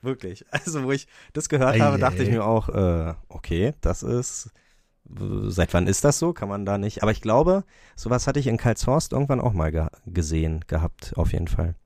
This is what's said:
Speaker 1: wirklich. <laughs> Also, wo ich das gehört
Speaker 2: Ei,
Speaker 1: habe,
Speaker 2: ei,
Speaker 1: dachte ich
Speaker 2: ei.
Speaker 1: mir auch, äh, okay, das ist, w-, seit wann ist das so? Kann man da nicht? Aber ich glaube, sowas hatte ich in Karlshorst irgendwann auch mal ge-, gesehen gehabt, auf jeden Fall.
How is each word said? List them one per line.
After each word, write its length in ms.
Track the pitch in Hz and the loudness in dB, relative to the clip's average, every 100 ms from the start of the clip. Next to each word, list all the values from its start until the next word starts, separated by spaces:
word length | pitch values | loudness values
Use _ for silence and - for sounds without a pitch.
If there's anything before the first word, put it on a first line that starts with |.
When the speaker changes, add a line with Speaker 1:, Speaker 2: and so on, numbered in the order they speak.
Speaker 1:
wirklich. 440 | 123 131 95 87 - | -6 -6 -8 -12 -8
<laughs> 40 | |
Also, 320 | 139 - 156 | -6 -4 -4
wo 80 | 131 | -2
ich 140 | 139 - - - | -4 -6 -20 -12
das 140 | - - | -10 -2
gehört 240 | 143 131 | 2 4
Speaker 2:
Ei, 60 | - | 4
Speaker 1:
habe, 160 | 143 117 | 4 4
Speaker 2:
ei, 40 | |
Speaker 1:
dachte 220 | 127 - | 2 2
ich 60 | 120 | 0
Speaker 2:
ei. 20 | |
Speaker 1:
mir 120 | 117 104 | 2 2
auch, 220 | 113 - | 2 0
äh, 420 | - 92 85 80 80 - | 0 2 2 -2 -8 -12
okay, 460 | - - 85 110 147 | -16 -4 0 0 0
das 200 | - 87 | -2 -2
ist, 460 | - 120 123 - 113 _ _ _ _ _ | -2 -2 -4 -10 -14 _ _ _ _ _
w-, 460 | - - 101 98 101 | -18 -10 -6 -4 -4
seit 240 | 87 90 | 0 2
wann 120 | 87 90 | 2 2
ist 180 | 98 | 2
das 140 | 147 143 | 2 2
so? 140 | 165 | 0
Kann 160 | 170 101 | -2 -6
man 160 | 101 | -4
da 140 | 98 101 | -2 -2
nicht? 240 | 101 - | -2 0
Aber 80 | 104 | 0
ich 80 | 107 | 0
glaube, 440 | 107 113 165 190 - _ - - | 2 4 6 2 0 _ -20 -10
sowas 300 | 113 123 - | -2 0 0
hatte 120 | 139 | 0
ich 60 | 131 | 0
in 100 | 113 | 0
Karlshorst 560 | 123 110 - 143 - | 0 0 2 0 0
irgendwann 280 | 123 139 127 | -2 0 0
auch 120 | 123 | 0
mal 180 | 101 78 | 0 0
ge-, 160 | 78 80 - - | 0 -2 -6 -8
gesehen 580 | 85 78 80 80 80 - | -4 0 0 0 -2 -4
gehabt, 440 | 80 80 - - - | -2 -2 -4 -10 0
auf 160 | - | 0
jeden 160 | - 82 | 0 0
Fall. 260 | - 85 85 | 0 -2 -4